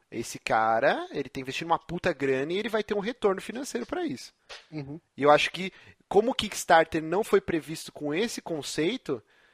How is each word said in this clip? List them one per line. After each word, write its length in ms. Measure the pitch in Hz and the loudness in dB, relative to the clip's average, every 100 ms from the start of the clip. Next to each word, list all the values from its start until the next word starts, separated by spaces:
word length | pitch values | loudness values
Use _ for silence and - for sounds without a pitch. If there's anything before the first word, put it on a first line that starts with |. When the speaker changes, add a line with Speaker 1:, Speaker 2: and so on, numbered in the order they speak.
| _ | _
Speaker 1:
Esse 280 | - 117 - | -8 -8 -8
cara, 680 | - 117 110 113 139 240 370 | 0 2 4 4 2 2 -2
ele 180 | - 139 | -8 -6
tá 120 | 139 | -8
investindo 260 | 131 - 165 | -8 -8 0
uma 120 | 160 | 0
puta 340 | - 175 190 | 0 -2 -2
grana 400 | 170 139 131 147 | 0 0 0 0
e 40 | 185 | -4
ele 120 | 220 | -2
vai 140 | 220 | -4
ter 100 | 214 | -2
um 60 | 208 | -4
retorno 400 | 196 233 208 190 | -4 0 0 0
financeiro 440 | - 220 277 240 233 | -4 -8 -6 -8 -6
pra 200 | 359 339 | -4 -4
isso. 260 | - - _ _ - - | -6 -12 _ _ -20 -12
Speaker 2:
Uhum. 300 | 151 139 156 _ - | -12 -10 -14 _ 2
Speaker 1:
E 60 | |
eu 60 | 139 | 6
acho 200 | 147 - | 6 6
que, 220 | 165 185 - - _ _ | -2 -8 -10 -20 _ _
como 220 | 202 226 | 4 4
o 40 | |
Kickstarter 680 | - 214 - - 170 160 165 | -2 -4 -8 6 6 6 0
não 200 | 160 180 | -2 -2
foi 160 | 226 196 | 2 2
previsto 520 | - 170 143 156 - | 2 -4 -4 -12 -12
com 220 | - 147 | -8 -6
esse 260 | 156 233 - | -2 -4 -6
conceito, 800 | - 160 - - 160 254 - 135 - _ _ | -8 -8 -6 -2 -2 -2 -6 -6 -8 _ _